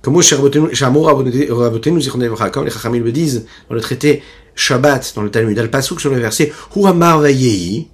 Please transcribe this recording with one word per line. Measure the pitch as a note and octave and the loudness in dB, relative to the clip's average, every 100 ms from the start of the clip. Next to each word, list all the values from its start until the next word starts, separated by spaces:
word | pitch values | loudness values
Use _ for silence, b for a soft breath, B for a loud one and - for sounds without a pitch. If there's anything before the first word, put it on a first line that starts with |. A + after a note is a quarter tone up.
Comme | - | 2
Moshe | D#3+ E3 | 2 2
Rabbeinu, | C#3+ C#3 C#3+ D#3 - | 2 2 2 0 0
Shamor | C3+ D3 D#3+ | 2 2 4
Rabbeinu, | C#3 C3 B2 C#3+ | 2 0 -2 -2
Rabbeinu, | A#2+ A#2+ A2 D3 E3+ | 0 0 0 0 -2
Zichrono | C3 B2 | -2 -4
Livracha, | A#2+ A2 G#2 | -4 -2 -4
comme | C3+ C#3+ | -2 -6
les | |
Chachamim | G#2+ A2+ A#2+ | -6 -4 -2
le | A2+ | -2
disent | C3 D#3+ A#2+ B B _ | -2 -2 -2 B B _
dans | A#2 | -8
le | |
traité | - B2 D3 - B B B | -6 -2 0 0 B B B
Shabbat, | - - B2+ C#3+ C3 - A2 | -6 -2 2 2 0 -4 -6
dans | |
le | G#2 | -4
Talmud, | A2+ A2+ G#2 | -2 0 0
Al | A2+ | -2
Pasuk | C3+ C3 E3+ | -2 -4 -4
sur | D3 | -2
le | C3 | -2
verset, | A2+ - D3+ B B G3+ | -2 0 -2 B B 0
Hu | G3 | 2
Amar | E3+ E3+ D#3 | 4 4 4
Vayehi | D3 C3 B2+ G2 F2 A2 D#3 | 4 4 2 0 -2 -6 -8